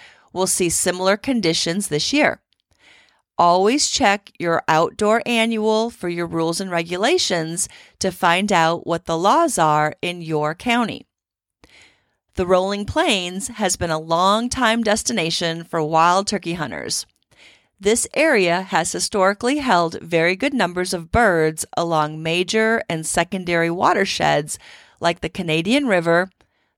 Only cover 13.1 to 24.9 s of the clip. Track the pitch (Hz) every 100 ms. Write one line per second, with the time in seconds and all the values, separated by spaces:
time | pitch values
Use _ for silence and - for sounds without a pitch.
13.1 | 202 175 185 190 226 196 - 170 156 160
14.1 | 165 185 214 240 254 233 233 220 214 -
15.1 | 226 165 - 170 165 165 170 151 160 170
16.1 | 185 196 202 170 175 139 80 62 - -
17.1 | _ _ _ - _ _ _ 196 247 -
18.1 | - 320 247 180 175 185 180 170 175 -
19.1 | 208 190 202 240 294 262 180 165 185 165
20.1 | 165 170 190 277 269 180 175 180 185 165
21.1 | 226 226 170 156 160 - - 170 160 151
22.1 | 156 160 170 180 220 220 226 - 165 160
23.1 | - 170 190 175 170 165 170 170 190 196
24.1 | - 156 147 151 - - - -